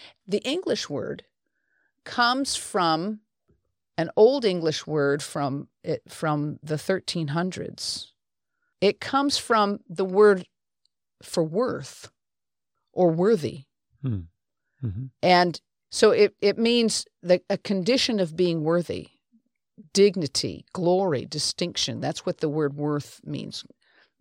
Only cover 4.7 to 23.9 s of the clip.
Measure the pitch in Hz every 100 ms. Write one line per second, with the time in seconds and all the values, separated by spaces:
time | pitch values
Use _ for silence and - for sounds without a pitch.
4.7 | 147 - 151 143 147 - 156 143 139 -
5.7 | _ - 185 - - 160 151 147 - 151
6.7 | 151 - 190 - 175 156 156 185 180 -
7.7 | - - - - _ _ _ _ _ _
8.7 | - 196 202 - 269 285 - - 233 202
9.7 | 202 - 175 190 185 208 190 175 _ _
10.7 | _ _ _ _ _ - - 160 170 247
11.7 | - 139 - - _ _ _ _ _ _
12.7 | _ _ - 180 160 190 220 143 76 -
13.7 | _ _ _ 135 104 82 _ _ _ _
14.7 | _ 123 95 131 - 180 180 180 151 _
15.7 | _ _ - 220 156 202 - - - 226
16.7 | 240 226 - - _ 175 180 - 202 -
17.7 | 196 175 254 - 220 175 160 180 165 151
18.7 | 170 170 170 - _ _ _ _ _ _
19.7 | _ - - 202 190 156 - 123 87 -
20.7 | - 170 180 196 131 - 151 - - 175
21.7 | - - 117 135 - - 170 156 147 147
22.7 | 147 147 147 - - - 147 - - -
23.7 | _ _